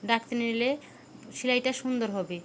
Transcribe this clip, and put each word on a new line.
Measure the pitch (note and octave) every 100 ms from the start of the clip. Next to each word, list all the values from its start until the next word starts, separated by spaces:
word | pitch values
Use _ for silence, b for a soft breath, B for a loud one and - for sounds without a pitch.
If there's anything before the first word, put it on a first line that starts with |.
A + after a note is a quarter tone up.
| G3+
ডাকতে | A3+ A3+
নিলে | A#3+ A#3 A3+ B3 D4 B B B - -
সেলাইটা | - B3 B3 B3+
সুন্দর | C4 B3+ B3+ A3
হবে | G3+ F3 F3